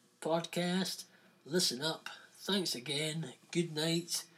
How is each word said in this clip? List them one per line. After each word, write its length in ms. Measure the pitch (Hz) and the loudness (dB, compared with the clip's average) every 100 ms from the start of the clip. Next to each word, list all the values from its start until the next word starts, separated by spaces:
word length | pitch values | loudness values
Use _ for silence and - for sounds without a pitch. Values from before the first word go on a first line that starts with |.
| _ _ | _ _
podcast. 840 | 156 165 165 175 175 185 180 - - - - _ - | 0 0 0 0 2 2 0 -4 -10 -20 -20 _ 0
Listen 340 | 175 - 123 | 2 2 2
up. 280 | 156 - - - - - | -2 -4 -8 -16 -20 -10
Thanks 340 | - 196 165 | -2 0 0
again. 580 | 120 127 143 156 160 156 - - | -2 -2 -2 -2 -2 -6 -10 -4
Good 200 | 170 165 | 0 0
night. 520 | 151 165 170 175 - - | 2 2 2 0 -4 -6